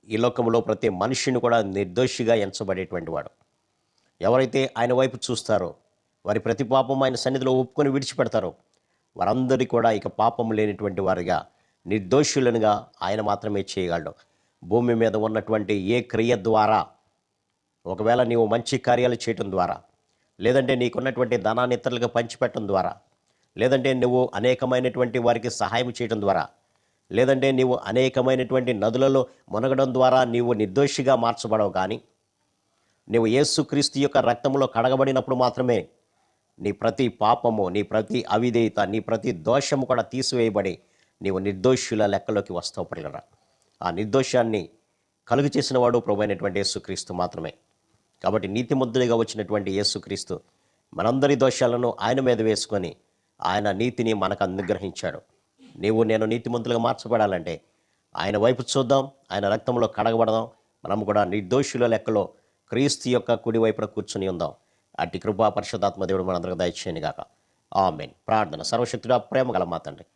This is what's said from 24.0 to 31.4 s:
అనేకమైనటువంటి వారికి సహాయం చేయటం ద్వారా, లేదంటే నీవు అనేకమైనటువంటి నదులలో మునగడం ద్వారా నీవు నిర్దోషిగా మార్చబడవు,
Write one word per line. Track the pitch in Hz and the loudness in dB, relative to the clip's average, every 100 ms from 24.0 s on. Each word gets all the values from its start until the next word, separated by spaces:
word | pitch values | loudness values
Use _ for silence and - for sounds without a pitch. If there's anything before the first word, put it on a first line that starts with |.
| 123 127 127 | 2 2 2
అనేకమైనటువంటి | 101 120 127 127 127 127 127 123 120 | 0 0 0 2 0 0 0 -2 2
వారికి | 117 117 117 | 2 0 -2
సహాయం | - 98 117 127 | -4 -2 0 -2
చేయటం | 113 117 110 | -4 -4 -2
ద్వారా, | 101 87 - _ _ _ _ _ _ | 0 0 -2 _ _ _ _ _ _
లేదంటే | 95 127 135 135 | 0 2 4 2
నీవు | 131 127 123 | 2 2 0
అనేకమైనటువంటి | 98 117 131 131 127 131 123 127 123 | 0 2 2 2 2 0 0 0 0
నదులలో | 113 104 120 135 135 127 _ _ | 0 0 2 4 4 0 _ _
మునగడం | 104 131 131 135 | -2 0 2 2
ద్వారా | 127 127 131 | 4 6 6
నీవు | 123 117 120 | 4 2 0
నిర్దోషిగా | 113 107 92 143 - 131 127 | 0 0 2 2 2 2 2
మార్చబడవు, | 117 117 | 2 -2